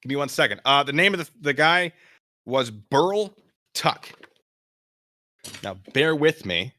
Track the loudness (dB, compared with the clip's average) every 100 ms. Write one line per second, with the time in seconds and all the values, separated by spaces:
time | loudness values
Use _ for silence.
0 | -6 -4 -4 0 -2 0 2 2 2 2
1 | 2 0 -8 _ -4 2 4 2 0 -8
2 | _ _ _ _ -4 -2 -2 -8 -2 2
3 | 2 0 -6 _ _ _ _ -4 -4 -4
4 | -10 -20 -20 _ _ _ _ _ _ _
5 | _ _ _ _ -20 -14 -12 -12 -6 0
6 | 0 2 2 0 -4 -4 -4